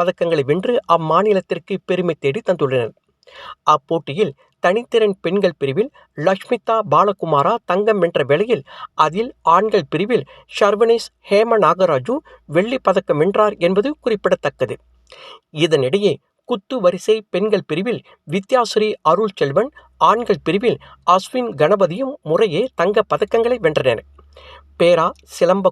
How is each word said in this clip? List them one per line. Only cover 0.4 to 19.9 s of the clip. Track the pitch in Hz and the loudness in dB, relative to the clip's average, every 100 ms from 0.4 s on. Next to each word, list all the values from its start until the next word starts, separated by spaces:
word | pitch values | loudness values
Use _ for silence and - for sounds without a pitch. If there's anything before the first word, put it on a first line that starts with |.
வென்று | 131 160 190 240 - | 0 -2 -2 -2 0
அம்மாநிலத்திற்கு | 170 160 165 208 196 - 170 - 190 | 0 2 2 2 0 -2 -8 -8 -8
பெருமை | - 185 175 156 | -4 -2 -2 -2
தேடி | 139 170 - | -2 -4 -2
தந்துள்ளனர். | 175 139 127 113 - _ _ _ - - - | -2 0 0 -4 -8 _ _ _ -20 -20 -4
அப்போட்டியில் | - 151 - 165 147 143 208 - _ _ 180 | 2 2 2 -6 -4 -4 -4 -4 _ _ 0
தனித்திறன் | 208 240 233 214 190 | 0 0 0 0 0
பெண்கள் | 170 196 185 160 | -2 0 0 -2
பிரிவில் | 139 139 254 _ _ - | -4 -2 -4 _ _ -4
லஷ்மிதா | 160 190 - 240 - 226 202 | -2 -2 -2 -6 -2 -2 2
பாலகுமாரா | 147 196 196 165 147 170 233 | 2 2 0 0 2 2 0
தங்கம் | - 180 208 208 | -2 -2 0 2
வென்ற | 170 170 | 0 0
வேளையில், | 127 147 220 202 - - - | 0 0 0 -2 -4 -18 -8
அதில் | - 156 175 240 - | -2 0 0 -6 -4
ஆண்கள் | - 170 214 214 139 | 2 2 4 0 0
பிரிவில் | 156 208 226 135 - - - | -4 0 -2 -4 -16 -12 0
ஷர்வனேஷ் | 202 208 226 233 - _ - | 2 2 2 2 -2 _ -2
ஹேம | 202 226 220 | 0 2 4
நாகராஜு | 165 175 185 139 127 277 - - | 4 4 2 0 -2 -6 -8 -20
வெள்ளி | - 151 214 254 | -6 -2 0 -2
பதக்கம் | - 190 - 156 | 0 0 0 0
வென்றார் | 170 202 214 208 | 0 2 0 0
என்பது | 170 190 247 302 | -2 0 -2 -4
குறிப்பிடத்தக்கது. | - 214 - 180 143 - 120 123 _ _ _ - - - _ | -6 -4 -2 -2 -2 -6 -8 -8 _ _ _ -20 -20 -20 _
இதனிடையே | 156 160 151 127 190 202 143 _ _ | -4 0 2 0 0 -2 -4 _ _
குத்து | - 349 - 254 | -8 -8 -6 -2
வரிசை | 180 180 - 220 202 | 0 -2 -6 -12 -8
பெண்கள் | 180 214 202 - | -4 -2 -2 -4
பிரிவில் | 156 220 190 - _ - | -6 -6 -6 -10 _ -10
வித்யாஸ்ரீ | 180 190 262 233 220 214 - | -8 -2 0 0 -2 -2 -2
அருள் | 156 170 220 | 0 0 0
செல்வன், | - 143 143 254 - _ | -2 -2 0 -2 -6 _